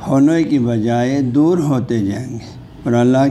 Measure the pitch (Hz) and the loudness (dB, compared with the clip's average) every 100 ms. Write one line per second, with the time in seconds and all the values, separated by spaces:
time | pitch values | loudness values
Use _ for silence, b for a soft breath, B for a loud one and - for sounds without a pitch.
0 | - 135 139 165 160 143 120 117 107 120 | 0 2 4 2 0 0 0 0 0 0
1 | 123 139 131 123 156 180 147 131 - 120 | 0 -2 0 2 2 2 0 -2 -2 -2
2 | 98 104 127 117 - - - - - 120 | -2 -4 -8 -10 -12 -18 -20 -10 -2 2
3 | 123 131 139 | 4 4 2